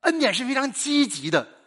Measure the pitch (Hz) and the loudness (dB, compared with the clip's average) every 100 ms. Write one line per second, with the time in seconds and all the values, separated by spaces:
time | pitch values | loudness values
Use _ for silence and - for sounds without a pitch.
0 | - 330 262 180 254 269 277 202 294 294 | 0 2 2 0 -2 -2 -2 -4 -2 0
1 | 269 151 147 156 - - | 0 -2 0 0 -2 -10